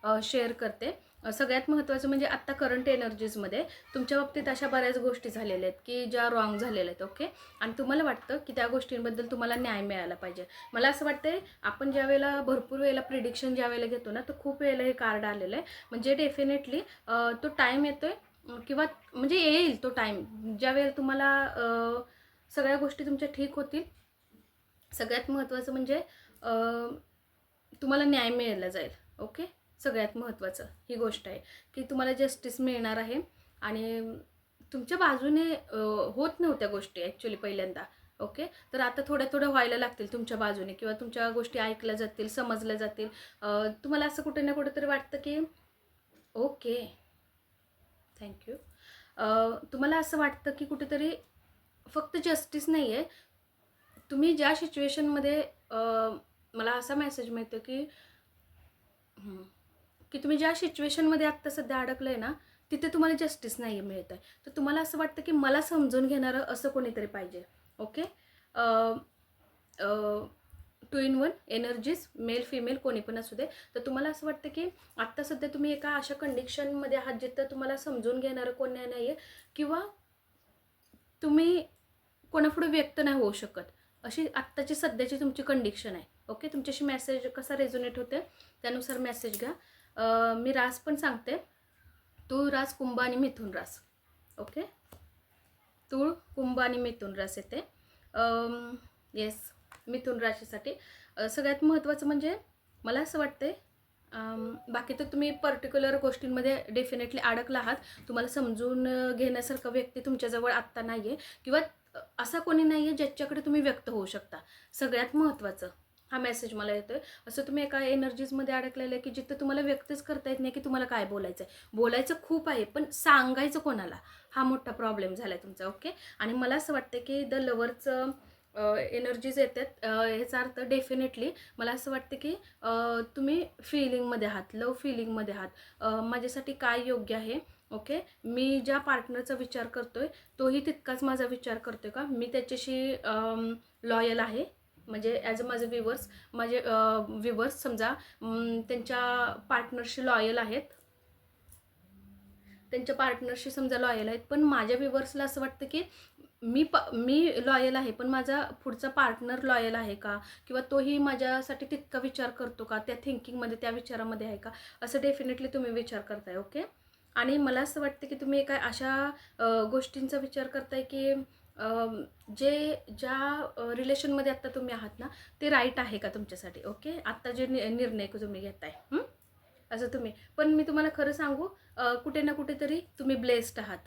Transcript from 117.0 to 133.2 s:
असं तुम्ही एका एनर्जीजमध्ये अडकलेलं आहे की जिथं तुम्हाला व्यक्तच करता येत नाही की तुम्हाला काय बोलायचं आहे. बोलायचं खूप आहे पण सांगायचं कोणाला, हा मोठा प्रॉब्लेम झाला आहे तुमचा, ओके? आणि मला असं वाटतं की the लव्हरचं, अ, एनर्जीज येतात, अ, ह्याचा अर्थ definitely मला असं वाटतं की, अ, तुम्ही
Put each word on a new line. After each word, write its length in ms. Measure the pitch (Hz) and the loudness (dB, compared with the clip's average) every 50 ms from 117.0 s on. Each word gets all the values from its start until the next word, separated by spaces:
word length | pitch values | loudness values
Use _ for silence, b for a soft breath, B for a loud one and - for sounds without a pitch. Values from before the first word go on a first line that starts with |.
| B B B B B - | B B B B B -8
असं 140 | 226 - | -4 -4
तुम्ही 220 | 277 285 269 294 285 | -4 0 0 0 0
एका 200 | 277 285 269 269 | 0 0 0 2
एनर्जीजमध्ये 720 | 262 269 277 262 262 240 240 269 262 269 269 269 269 262 | 2 2 2 2 0 -2 -4 -6 -4 -2 -2 -2 0 0
अडकलेलं 420 | 262 254 262 254 269 262 254 254 | 0 -2 -2 -4 -6 -4 -4 -4
आहे 60 | 247 | -4
की 80 | 254 269 | -6 -6
जिथं 260 | - 262 254 - 277 277 | -8 -8 -6 -6 -6 -2
तुम्हाला 220 | 294 269 277 285 | 0 0 0 2
व्यक्तच 420 | 285 285 277 277 - - 294 277 - | 2 2 0 0 -2 -8 -8 -8 -4
करता 260 | - 302 285 - 269 | -6 -6 -6 -2 -4
येत 100 | 262 262 | -4 -2
नाही 140 | 262 254 254 | -2 -4 -4
की 60 | 277 | -4
तुम्हाला 260 | 262 285 262 262 254 | -4 -2 0 0 0
काय 200 | 247 247 226 202 | 0 0 -2 -2
बोलायचं 380 | 185 202 202 196 180 180 - 185 | -2 -4 -4 -4 -6 -8 -10 -12
आहे. 120 | B B B B B - | B B B B B 0
बोलायचं 400 | 214 233 226 240 247 262 - 330 320 - | 2 4 4 4 2 2 0 -2 -4 0
खूप 260 | - 320 320 320 330 | 0 0 0 2 2
आहे 140 | 285 240 208 | 0 0 0
पण 260 | - - 294 302 294 | 0 0 -2 -2 -2
सांगायचं 680 | - - - 320 285 269 254 254 254 262 285 294 285 320 | -2 0 6 8 10 10 8 6 4 2 2 2 0 0
कोणाला, 380 | - 302 254 214 190 170 - - B B B B B B | 0 0 0 0 -2 -6 -8 -12 B B B B B B
हा 120 | - 269 262 | 0 2 4
मोठा 280 | 262 262 262 - - | 4 4 2 0 -6
प्रॉब्लेम 440 | 208 - 233 220 214 202 196 185 185 | -6 -2 -2 -2 0 0 -2 -2 -2
झाला 200 | 190 240 202 185 | -4 -6 -6 -6
आहे 80 | 180 - | -6 -8
तुमचा, 240 | 196 190 - 190 190 | -14 -12 -8 -8 -8
ओके? 220 | 196 - - 320 - B B B B B | -8 -6 -8 -8 -8 B B B B B
आणि 140 | 208 226 233 | -2 0 0
मला 220 | 254 254 247 269 | 2 2 2 2
असं 180 | 302 311 - 302 | 2 2 0 -2
वाटतं 240 | 269 262 - - 247 | -2 -2 -4 -8 -8
की 260 | 240 - 269 277 285 | -4 -2 -2 -2 0
the 160 | 226 262 269 | 0 0 0
लव्हरचं, 720 | 262 254 240 226 233 240 240 - - 277 254 254 262 269 269 - b b b b b _ _ | 2 2 2 2 0 -2 -2 -2 -2 0 0 0 0 -2 -4 -6 b b b b b _ _
अ, 60 | 208 214 208 208 | 0 2 2 4
एनर्जीज 640 | 214 - - - 240 247 247 247 233 233 269 262 277 | 2 0 -2 -2 -2 -2 -2 -2 -2 -2 -2 4 4
येतात, 460 | 269 247 - 247 269 269 - _ - | 4 4 4 -4 -6 -6 -6 _ -2
अ, 20 | 220 | 0
ह्याचा 520 | 220 220 226 226 220 220 247 240 - 254 | 2 2 2 2 2 0 -2 -2 0 -2
अर्थ 200 | 254 262 254 - | -2 -2 -4 -8
definitely 680 | 254 247 269 269 262 - 262 262 262 262 262 233 233 302 359 B B B B - | 0 2 2 2 2 0 -2 0 0 -2 -2 -4 -4 -4 -4 B B B B -4
मला 140 | 233 233 | -2 -2
असं 200 | 247 262 - 277 | -2 -2 -4 -4
वाटतं 240 | 269 262 269 - - - | -4 -4 -4 -6 -12 -8
की, 140 | - 294 339 403 B B B B | -4 -4 -6 -6 B B B B
अ, 80 | - 226 226 226 233 233 233 233 226 226 _ | -4 -2 0 0 0 0 0 -2 -2 -4 _
तुम्ही 320 | 285 | -2